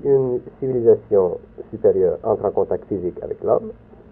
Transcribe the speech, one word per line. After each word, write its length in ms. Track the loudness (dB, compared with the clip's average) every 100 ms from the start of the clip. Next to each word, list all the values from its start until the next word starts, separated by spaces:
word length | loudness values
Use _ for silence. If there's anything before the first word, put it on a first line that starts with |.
une 360 | 0 0 0 -4 -8 -8
civilisation 800 | -6 0 4 4 2 2 2 -2 -10 -20 -16
supérieure 480 | 0 2 4 2 0
entre 220 | -2 -2
en 60 | -2
contact 340 | -2 -2 -4
physique 340 | -6 -6 -6 -8
avec 200 | -10 -8
l'homme, 300 | -2 -2 -2 -12 -20 -20 -20